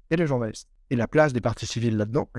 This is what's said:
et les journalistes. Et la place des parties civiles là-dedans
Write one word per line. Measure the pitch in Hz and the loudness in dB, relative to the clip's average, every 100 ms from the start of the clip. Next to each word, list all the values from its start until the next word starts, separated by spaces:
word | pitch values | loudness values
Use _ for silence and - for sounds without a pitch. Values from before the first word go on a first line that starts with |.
| - | -2
et | 165 | 0
les | 156 | 2
journalistes. | 127 110 - - _ - | 0 -4 -8 -18 _ -4
Et | 120 | -2
la | 110 | 2
place | 156 156 | 4 4
des | 123 | 2
parties | 113 107 110 | -2 -4 -6
civiles | 117 117 107 | -2 0 0
là-dedans | 107 139 - | 0 -2 -4